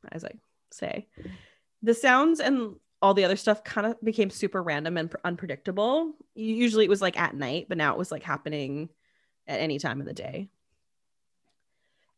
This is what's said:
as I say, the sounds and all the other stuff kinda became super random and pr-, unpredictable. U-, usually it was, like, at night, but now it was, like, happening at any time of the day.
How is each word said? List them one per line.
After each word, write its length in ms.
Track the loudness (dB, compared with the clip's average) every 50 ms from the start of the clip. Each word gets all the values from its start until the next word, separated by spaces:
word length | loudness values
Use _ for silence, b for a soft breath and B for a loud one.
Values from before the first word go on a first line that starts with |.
| -20 -14
as 140 | -12 -12 -12
I 60 | -12 -14 -16 _ _ _ _ _ _
say, 340 | -12 -10 -8 -6 -6 -8 -10 B B B B -16 -16 B B B B B B _ _ _ 2
the 100 | 2 4
sounds 460 | 6 6 6 6 6 6 4 4 4
and 360 | 2 2 2 2 0 -4 -8 -14 _ _ _ _ 4
all 100 | 6 6
the 100 | 6 4
other 120 | 4 2
stuff 280 | 2 2 2 2 2 -2
kinda 320 | -4 -4 -2 -2 -2 -2 -2 -2
became 280 | 0 2 2 0 0
super 320 | 0 -2 -4 -2 -2 -2 -2
random 340 | -2 -2 -2 -2 -2 -2
and 140 | -2 -4 -4
pr-, 60 | -6 -6 -4
unpredictable. 920 | -4 -4 -4 -6 -8 -10 -8 _ -6 -2 0 2 2 2 0 0 -2 -6 -12 -20 _ _
U-, 220 | -6 -4 -2 2
usually 300 | 2 2 4 6 4 6
it 40 | 6
was, 140 | 4 2 2
like, 120 | 0 0 0
at 160 | -2 -2 -2
night, 320 | -4 -4 -4 -4 -6 -4 -4
but 80 | -2
now 160 | 0 0 0 0
it 60 | 0
was, 120 | -4 -6
like, 120 | -6 -8 -6
happening 680 | -6 -8 -6 -6 -6 -6 -4 -6 -6 -6 -8 -8 -10 -14 _ _ _ _ _ _ _ _ _ _
at 140 | -8 -6 -4
any 180 | -2 -2 -2
time 220 | -4 -4 -4 -6 -6
of 80 | -8
the 60 | -10 -10
day. 360 | -10 -10 -10 -10 -10 -12 -12 _ _ _ _ _ _ _ _ _ _ _ _ _ _ _ _ _ _ _ _ _ _ _ _ _ _ _ _ _ _ _ _ _